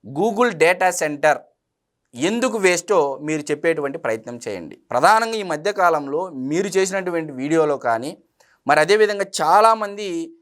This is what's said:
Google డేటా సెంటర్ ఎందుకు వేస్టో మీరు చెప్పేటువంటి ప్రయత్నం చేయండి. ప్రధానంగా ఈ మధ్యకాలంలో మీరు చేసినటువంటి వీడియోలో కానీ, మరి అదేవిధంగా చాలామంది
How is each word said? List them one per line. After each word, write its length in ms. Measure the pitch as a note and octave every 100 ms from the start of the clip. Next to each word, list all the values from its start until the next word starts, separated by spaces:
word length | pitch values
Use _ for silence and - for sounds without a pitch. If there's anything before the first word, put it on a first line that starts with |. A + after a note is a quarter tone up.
| G2+ C#3
Google 320 | G#3+ G3+ A#3+ E3
డేటా 260 | D#3+ F3+ F#3 F3
సెంటర్ 400 | D#3 D3 D3+ C#3+ _ _ _ _ _ _ _
ఎందుకు 420 | A#2 D#3+ A#3 B3+ G#3+ F#3+
వేస్టో 340 | F3 E3+ F#3+ C#3+ C3+ D3
మీరు 140 | D#3 D3
చెప్పేటువంటి 460 | D3 E3 D#3+ C#3 C3+
ప్రయత్నం 320 | A#2+ A2 A#2+ A#2+
చేయండి. 320 | A#2+ F#2+ D#2+ - _
ప్రధానంగా 460 | A#2+ E3 A3 A3+ A3+
ఈ 20 | F#3
మధ్యకాలంలో 680 | D3+ F3 G3 F3 D#3 C#3 D3+ F#3 C#3 C3
మీరు 180 | D#3+ G3+ F#3+
చేసినటువంటి 560 | F#3+ F#3+ F3+ E3+ D#3 C3
వీడియోలో 380 | C#3 D#3+ D3+ C#3 B2+
కానీ, 240 | A2+ C#3 G3 _ _ _ _ -
మరి 120 | D3+
అదేవిధంగా 440 | D#3 G#3+ G#3 G3+ G3 -
చాలామంది 680 | D#3 F#3+ A3+ A3 G#3 G3+ G3+ E3+ E3 -